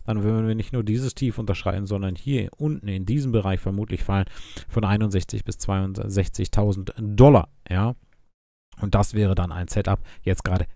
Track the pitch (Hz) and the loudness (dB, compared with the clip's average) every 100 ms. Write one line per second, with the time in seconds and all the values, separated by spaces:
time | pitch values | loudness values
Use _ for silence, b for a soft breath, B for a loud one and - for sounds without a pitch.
0 | - 107 104 110 110 110 - 127 107 113 | -4 -2 0 0 0 -2 -4 -4 -2 -2
1 | 131 - 131 110 107 98 104 95 98 101 | -2 -2 -4 -2 -4 -2 -2 -4 -4 -4
2 | 95 90 139 131 101 - 151 147 101 95 | -4 -6 -4 -2 -4 -4 -6 -4 -6 -4
3 | 95 143 135 113 95 92 95 98 110 - | -2 -2 0 0 0 -2 -2 -4 -4 -2
4 | - 98 95 B B B B 117 101 104 | 0 0 -2 B B B B -2 0 2
5 | 107 98 - 104 - - - 98 95 98 | 2 0 -2 -6 -6 -6 -2 -2 -2 -6
6 | 104 98 - - 95 - 104 98 92 - | -2 0 0 -2 -2 2 2 0 -6 -8
7 | 107 104 135 123 - - - 92 113 123 | -4 10 10 10 4 -8 -4 0 0 -4
8 | _ _ _ _ _ _ _ - 101 101 | _ _ _ _ _ _ _ -8 2 2
9 | 101 107 101 92 90 87 85 104 95 98 | 2 2 2 2 -2 -4 -4 -2 0 -2
10 | B B - 92 - 90 87 | B B -2 -2 0 0 -2